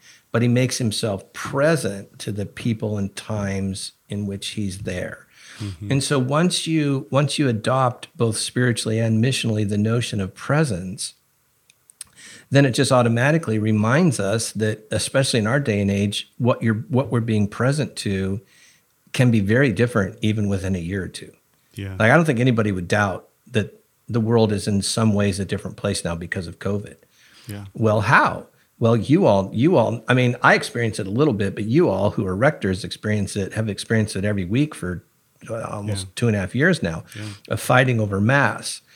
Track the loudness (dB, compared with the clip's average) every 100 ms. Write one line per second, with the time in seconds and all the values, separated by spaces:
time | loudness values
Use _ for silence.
0 | -20 -20 _ 0 2 4 2 0 -4 -2
1 | -4 -4 -8 -12 -6 0 2 2 -2 -8
2 | -12 -12 -8 -6 -6 -4 -4 -2 -2 -4
3 | -4 -6 -8 -4 -4 -4 -4 -6 -10 -16
4 | -10 -6 -6 -6 -8 -6 -6 -6 -8 -6
5 | -8 -12 -20 _ -20 -12 -12 -10 -4 -2
6 | 0 0 2 2 2 0 -2 0 0 -2
7 | 0 0 2 2 0 0 0 0 0 -2
8 | -12 -4 -2 -2 -4 0 0 0 0 0
9 | 2 2 2 0 0 0 0 0 0 0
10 | -2 -4 -4 -6 0 2 2 -2 -6 -10
11 | -12 -14 _ _ _ _ _ _ _ -20
12 | -20 _ -20 -20 0 4 4 4 4 4
13 | 4 2 2 2 0 0 2 2 4 4
14 | 4 2 0 -2 -2 -2 -2 -2 -4 -4
15 | -2 0 2 2 2 0 0 2 2 2
16 | 0 -2 -10 -2 0 2 0 0 0 -2
17 | 0 -2 0 0 0 0 0 0 -4 -6
18 | -4 -2 -2 -6 -10 _ _ _ _ _
19 | _ 0 4 4 2 2 2 2 0 0
20 | -2 -2 -2 -2 -2 -2 -2 -4 -4 -6
21 | -8 -12 -16 -20 _ _ _ -12 -8 0
22 | 4 4 4 2 2 2 0 -2 0 0
23 | 0 -2 -12 _ -6 -4 -4 -8 _ _
24 | -6 -2 2 4 4 2 0 0 0 0
25 | 2 2 0 0 -4 -6 -8 -6 -4 -4
26 | -4 -6 -6 -8 -8 -8 -6 -4 -6 -18
27 | _ _ _ -20 -14 -14 -12 -2 2 2
28 | 4 4 2 -2 -12 _ _ -2 2 2
29 | 2 4 4 4 2 0 2 4 2 -2
30 | 0 2 2 2 4 4 0 -4 -4 -4
31 | -4 0 2 2 -2 -4 0 2 2 2
32 | 0 0 -2 2 0 2 -2 -2 -6 -8
33 | -4 -2 -2 -4 -4 -4 -4 -4 -2 0
34 | 0 -2 -2 -2 -2 0 -2 -4 -8 -8
35 | -10 _ _ _ -12 -10 -8 -8 -6 -6
36 | -6 -4 0 0 0 2 2 2 -2 -6
37 | -10 -14 -14 -12 -6 -4 2 4 4 2
38 | 0 2 4 4 2 -2 -8 -12 _